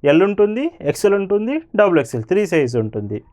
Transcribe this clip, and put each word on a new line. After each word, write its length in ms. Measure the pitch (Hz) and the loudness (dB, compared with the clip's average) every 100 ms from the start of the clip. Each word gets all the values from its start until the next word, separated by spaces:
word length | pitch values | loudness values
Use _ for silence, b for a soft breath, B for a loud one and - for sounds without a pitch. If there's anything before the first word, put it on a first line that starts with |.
| 143 | 4
ఎల్ 120 | 151 196 | 4 2
ఉంటుంది, 360 | 202 208 214 311 - 143 | 2 0 0 -6 -6 -6
ఎక్స్ఎల్ 240 | - 202 202 | 0 0 0
ఉంటుంది, 360 | 190 202 220 302 320 208 | 0 -2 -2 -6 -4 0
డబుల్ 180 | 208 165 | 2 2
ఎక్స్ఎల్, 240 | 127 120 110 | 0 -6 -2
త్రీ 100 | 185 202 | -2 0
సైజ్ 220 | 165 131 120 | 0 0 -2
ఉంటుంది. 380 | 110 110 104 107 - | -4 -6 -8 -10 -12